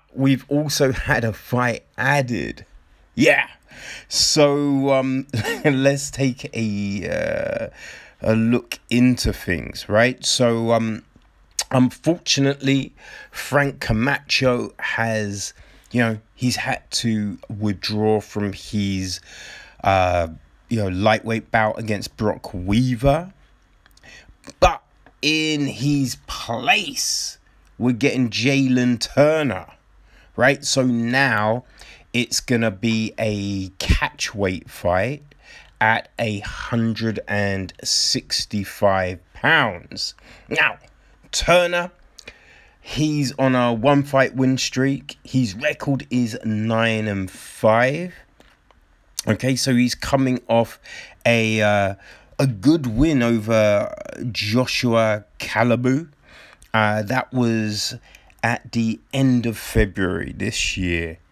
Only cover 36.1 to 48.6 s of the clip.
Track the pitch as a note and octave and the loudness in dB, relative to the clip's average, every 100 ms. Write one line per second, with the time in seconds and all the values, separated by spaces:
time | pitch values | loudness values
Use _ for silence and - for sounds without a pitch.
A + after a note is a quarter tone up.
36.1 | - A2+ G#2 - - - A#2+ A2+ A2 A2+ | -6 -4 -4 -8 -12 -4 -2 -2 -2 -4
37.1 | G#2 - G2+ G2+ G2 F#2 - - - - | -4 -4 -2 0 -2 -6 -10 -4 -2 -2
38.1 | B2 - - - G#2+ G2 - G#2 F#2+ F#2 | -2 -4 -6 -4 -6 -6 0 2 2 0
39.1 | F#2 - - C3 D#3+ B2 F2 - - - | -6 -14 -4 2 4 2 -2 -12 -10 -10
40.1 | - - - - D#3 D3+ G#2+ - _ _ | -10 -20 -20 -6 -2 -2 -2 -12 _ _
41.1 | _ _ - - F3 F3 F3 F3 - _ | _ _ -4 2 4 4 0 -4 -10 _
42.1 | - - - - - - _ - - D#3 | -20 -20 -20 -20 -20 -20 _ -10 -2 0
43.1 | D3+ C3 - C3 B2+ B2 A#2 B2 C#3+ C#3 | 0 -2 0 2 4 2 2 4 4 4
44.1 | C3+ C3 B2 C3 C3 - - C3+ C#3 - | 2 2 2 2 2 -2 0 0 -2 -8
45.1 | - - C3 A#2+ F#2+ D3 - - C3+ - | -20 -4 0 0 0 -4 -2 -2 -2 -2
46.1 | B2 A#2 A2 A2+ G#2+ A2 A2+ A2+ A2 G#2+ | -2 -2 -2 -4 -2 0 2 2 2 -2
47.1 | G2 F#2+ - - - A2+ A2 B2+ D3+ F3+ | -4 -6 -10 -20 0 4 6 4 0 -6
48.1 | - - _ _ _ | -12 -20 _ _ _